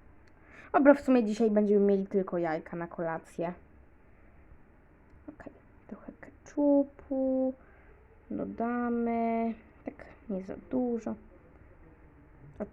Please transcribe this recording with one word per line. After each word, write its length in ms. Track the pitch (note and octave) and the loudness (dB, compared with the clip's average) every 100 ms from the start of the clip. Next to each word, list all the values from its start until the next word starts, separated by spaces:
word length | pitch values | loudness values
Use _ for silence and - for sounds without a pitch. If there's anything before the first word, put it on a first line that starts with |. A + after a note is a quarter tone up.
| - - - - - - - | -20 -20 -20 -20 -20 -20 -2
Dobra, 220 | - C#4 | 6 6
w 60 | C#4+ | 6
sumie 240 | - B3+ | 4 2
dzisiaj 260 | G#3+ G#3+ A3+ | 2 0 2
będziemy 300 | G#3 G#3 G3+ | 4 4 4
mieli 260 | G3+ G3 F#3+ | 4 2 0
tylko 320 | G3 F#3 F3 | -4 -2 -2
jajka 380 | E3+ D#3+ - F3 | -2 -4 -6 -10
na 100 | E3+ | -10
kolację. 680 | - E3 D#3+ - - E3+ F3+ - - - - - - - - - - - - - - - - - | -8 -6 -6 -10 -8 -8 -8 -18 -20 -20 -20 -20 -20 -20 -20 -20 -20 -20 -20 -20 -20 -20 -20 -20
Okej, 240 | - - - - - - | -18 -20 -20 -20 -20 -20
trochę 260 | - - - | -18 -18 -20
keczupu. 1300 | - - - - D4 C#4+ C#4+ - - C4+ C4 C4 C4 C4 - - - - - - - | -20 -20 -8 0 4 4 2 -6 -8 -4 -2 0 -2 -4 -14 -20 -20 -20 -20 -20 -12
Dodamy. 1200 | G#3+ G3 G#3 A#3 A#3+ A#3+ A#3+ A#3 A#3 A3+ A3+ A3+ A3 - - | -8 -8 -6 -4 -4 -4 -2 -2 -2 -2 -2 -4 -6 -14 -16
Tak, 100 | - - - - - | -16 -16 -20 -18 -10
nie 140 | F#3+ | -10
za 120 | F#3+ - - | -8 -14 -6
dużo. 440 | B3+ B3 A#3 A3+ G#3+ - - - - - - - - - - - - - - | -2 -2 -4 -6 -10 -14 -20 -20 -20 -20 -20 -20 -20 -20 -20 -20 -20 -20 -12
A 60 | G#3 | -10